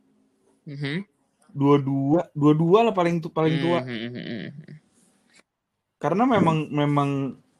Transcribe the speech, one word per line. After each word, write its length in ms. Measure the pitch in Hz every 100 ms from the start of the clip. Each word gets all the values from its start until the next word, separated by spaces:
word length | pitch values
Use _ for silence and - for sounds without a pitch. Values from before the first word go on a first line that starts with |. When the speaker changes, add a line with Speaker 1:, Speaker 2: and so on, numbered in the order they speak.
| _ _ _ _ _ _
Speaker 1:
Mhm. 400 | - 143 143 165 202 _ _ _ _
Speaker 2:
dua 240 | 139 143 143
dua, 440 | 135 139 139 165 -
dua 200 | 147 147 151
dua 220 | 165 202 233
lah 60 | 190
paling 240 | 170 170
tu-, 80 | 165
paling 320 | - 160 160
tua. 240 | 165 170
Speaker 1:
Mhm, 140 | 127 117
mhm, 220 | 120 123
mhm. 500 | - 113 - 143 - 151 _ _ _ _ _ _ _ _ _ _ _ _
Speaker 2:
Karena 240 | 147 180
memang, 460 | 254 233 160 156 151
memang 380 | 147 147 143 143 139 135 - _